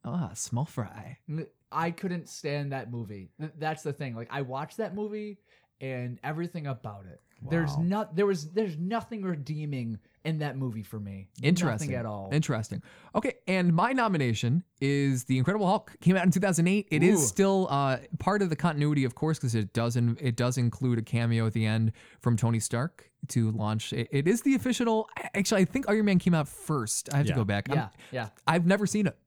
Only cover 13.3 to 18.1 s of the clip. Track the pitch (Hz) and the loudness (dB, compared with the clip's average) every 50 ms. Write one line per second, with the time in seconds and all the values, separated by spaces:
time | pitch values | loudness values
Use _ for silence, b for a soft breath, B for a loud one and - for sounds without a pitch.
13.3 | - - _ - 185 185 180 175 165 165 196 240 269 262 233 214 190 156 135 123 | -6 -4 _ 0 0 4 4 4 4 4 2 2 2 2 2 2 2 2 2 2
14.3 | 110 - - 117 131 175 - _ _ _ 139 139 139 143 139 139 131 123 - - | 0 0 2 2 2 0 0 _ _ _ 0 2 2 2 2 2 2 0 0 0
15.3 | 131 131 127 175 202 214 202 180 202 214 - - - - - 165 185 190 175 185 | 2 2 2 2 2 2 2 2 2 2 -2 -6 -20 2 4 4 6 6 6 4
16.3 | - 196 202 196 170 165 165 180 196 208 196 _ 156 151 170 185 214 175 143 113 | 4 4 2 2 2 4 4 4 2 2 0 _ 2 4 6 6 6 4 2 0
17.3 | - - 196 196 190 190 190 - 139 139 139 135 131 120 - - | 2 2 4 4 4 2 2 2 0 0 2 2 0 -2 -4 -10